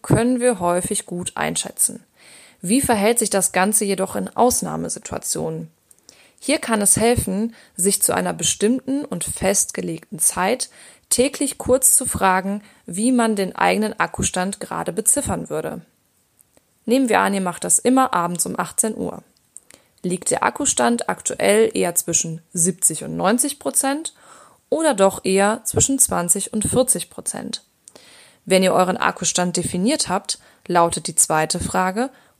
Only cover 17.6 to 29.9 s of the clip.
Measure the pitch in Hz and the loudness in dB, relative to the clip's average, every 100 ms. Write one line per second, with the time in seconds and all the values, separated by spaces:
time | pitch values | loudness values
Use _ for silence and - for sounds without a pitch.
17.6 | 180 - 247 262 262 175 170 175 180 - | 0 2 4 4 2 0 -2 -2 -4 -4
18.6 | 180 - 220 - - - _ _ _ - | -6 -2 -2 -2 -6 -8 _ _ _ -20
19.6 | _ - _ _ 180 180 - - - - | _ -20 _ _ -4 -4 -2 0 0 0
20.6 | 277 - 233 240 - 180 - - 196 208 | -2 2 2 0 -4 -6 -6 0 2 4
21.6 | 226 - 180 170 - 165 165 160 _ 175 | 2 2 -2 -2 -2 -2 -2 -8 _ -2
22.6 | 175 180 - 156 - 165 180 240 285 - | 0 2 0 0 -4 0 2 2 0 -4
23.6 | 277 - 269 294 330 _ - - - _ | -4 0 0 -2 -6 _ -20 -20 -20 _
24.6 | - 302 320 196 190 - 190 190 202 226 | -4 0 2 4 2 2 0 2 2 0
25.6 | - - - 269 - 175 175 196 - 214 | -2 0 2 2 2 0 0 -2 -2 -4
26.6 | 170 240 247 175 - - - - - - | 0 0 2 0 -4 -10 -8 -8 -8 -10
27.6 | _ _ - - - - - _ - 185 | _ _ -20 -20 -20 -20 -20 _ 2 4
28.6 | 185 160 185 - 185 - 175 - 180 170 | 4 4 2 2 0 0 -2 0 -2 -2
29.6 | 170 180 214 | -4 -2 0